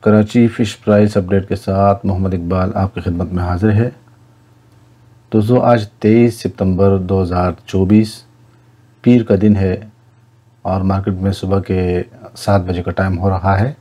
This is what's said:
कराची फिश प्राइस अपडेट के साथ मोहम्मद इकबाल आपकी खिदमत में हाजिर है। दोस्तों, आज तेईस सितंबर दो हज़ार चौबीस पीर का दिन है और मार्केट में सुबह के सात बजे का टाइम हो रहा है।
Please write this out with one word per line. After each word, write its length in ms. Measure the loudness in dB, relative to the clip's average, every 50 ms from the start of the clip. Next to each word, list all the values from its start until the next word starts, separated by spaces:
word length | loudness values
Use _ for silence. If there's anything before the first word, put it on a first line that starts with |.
| 2
कराची 440 | 4 4 4 4 2 2 2 2 2
फिश 260 | 2 -2 -4 -6 -6
प्राइस 420 | -8 _ 2 4 4 4 2 2 -2
अपडेट 300 | -2 0 -2 -2 -2 -2
के 80 | -8
साथ 400 | -8 -4 -4 0 2 2 2 2 0 -2
मोहम्मद 280 | -4 -4 -2 -2 -4 -4
इकबाल 400 | -4 -4 -4 -2 -2 -2 -2 -2
आपकी 260 | -2 -4 -4 -4 -6
खिदमत 300 | -6 -6 -4 -4 -6 -6
में 120 | -4 -6 -4
हाजिर 260 | -4 -4 0 0 2
है। 260 | 2 2 0 -2 -4 _ _ _ _ _ _ _ _ _ _ _ _ _ _ _ _ _ _ _ _ _ _ _ _ _ _ _
दोस्तों, 300 | 0 0 2 4 2 2
आज 260 | 4 4 2 2 0 -6 _ _
तेईस 400 | 0 2 4 4 4 2 0 -2
सितंबर 560 | -8 -8 -6 -4 -2 -2 0 2 2 2 2 0
दो 240 | -2 -2 -2 -2
हज़ार 340 | -2 -2 -2 -2 -2 -2 -4 -6 _ -6
चौबीस 580 | -2 -2 2 4 4 4 2 2 -4 -16 _ _ _ _ _ _ _ _ _ _ _ _ _ _ _ _ _
पीर 200 | 2 2 2 4
का 120 | 2 0
दिन 200 | 2 4 2 2
है 360 | 2 2 -2 -2 -4 -8 -16 -20 _ _ _ _ _ _ _ _ _ _ _ _ _ _
और 180 | -6 -4 -2 -2
मार्केट 300 | -2 -2 -2 -2 -4 -4
में 180 | -2 -2 -4
सुबह 280 | -4 -4 -4 -4 -2 -4
के 420 | -2 -2 -2 -2 -2 -2 -2 -4 -4 -8 -14 -20 -20 -20 _
सात 260 | -10 -4 -2 0 0
बजे 200 | 0 -2 -6 -6
का 100 | -4 -6
टाइम 240 | -4 -4 -2 -2 -2
हो 140 | -2 -2 -2
रहा 260 | -2 -2 0 0 0
है। 220 | 0 0 -2 -4 _